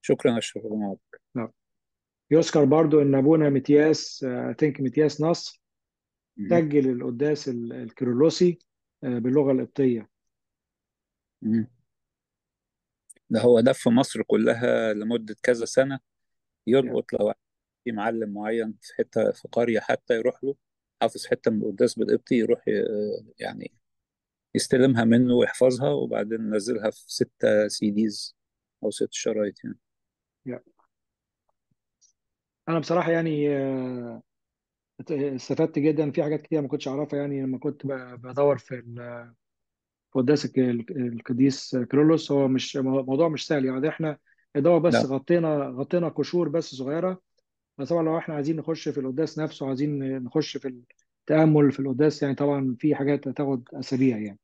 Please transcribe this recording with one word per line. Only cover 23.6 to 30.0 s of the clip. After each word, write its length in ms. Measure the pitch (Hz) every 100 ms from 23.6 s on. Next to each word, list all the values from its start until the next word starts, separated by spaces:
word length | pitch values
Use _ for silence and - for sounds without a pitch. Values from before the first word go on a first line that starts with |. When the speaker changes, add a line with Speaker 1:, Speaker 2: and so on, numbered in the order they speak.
| - _ _ _ _ _ _ _ _ -
Speaker 1:
يستلمها 480 | - 135 135 117 113
منه 280 | 120 127 123
ويحفظها، 540 | 113 - 131 123 147
وبعدين 680 | 143 127 113 107 113 110 107
نزلها 340 | 104 117 107
في 120 | - -
ستة 600 | - 123 _ 117 107 104
سي 240 | - 107
ديز 440 | 104 110 101 - _ _ _ _ _
أو 80 | 110
ست 180 | - 107
شرايط 420 | - - 107 104 -
يعني. 160 | - - _ _